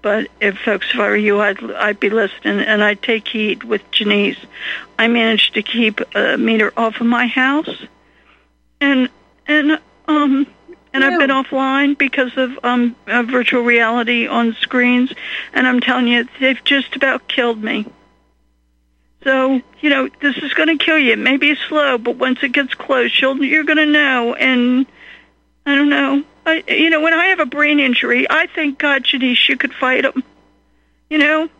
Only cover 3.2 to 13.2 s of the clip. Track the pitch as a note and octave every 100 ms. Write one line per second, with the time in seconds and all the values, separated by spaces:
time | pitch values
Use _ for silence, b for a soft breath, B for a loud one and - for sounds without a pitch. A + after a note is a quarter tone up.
3.2 | - A3 G#3+ - A3+ G#3+ - - G#3 G#3
4.2 | G3 - - B B B B - A3+ A#3
5.2 | A3+ A3 - - G#3 A#3 A3 G#3 - G3+
6.2 | - - A3+ A3+ G#3 - A3+ A3 A#3 A#3+
7.2 | A#3+ B3 C4 C#4+ D#4+ - - _ b b
8.2 | b b b _ _ _ C#4 C4+ B3 _
9.2 | _ _ - D4+ D4 D#4 _ _ - D4+
10.2 | C#4+ C4+ C#4+ - - - _ C4+ C4+ F4
11.2 | C#4 C4+ C4 C4+ C4+ C4+ C#4+ C#4+ C#4 -
12.2 | B3 C4 B3 C#4 A#3+ B3 A#3+ A#3 - A#3